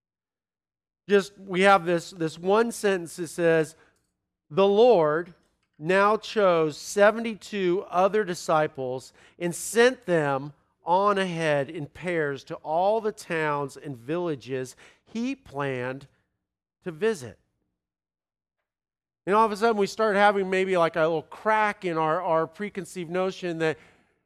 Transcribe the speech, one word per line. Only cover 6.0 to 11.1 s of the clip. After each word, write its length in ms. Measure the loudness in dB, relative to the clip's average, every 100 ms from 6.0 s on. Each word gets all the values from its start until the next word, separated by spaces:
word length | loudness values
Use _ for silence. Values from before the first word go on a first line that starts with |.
| 4 2
chose 640 | -2 0 4 4 2 -2
seventy-two 1040 | -6 4 4 4 -4 -8 -8 -2 0 0 -2
other 320 | 0 2 2
disciples 880 | -2 -6 -2 0 0 -4 -8 -8 -12 _ _ -10
and 120 | -8
sent 540 | -8 -2 4 4 2 0
them 460 | 0 2 -2 -6 -16 _ _
on 340 | 0 2 2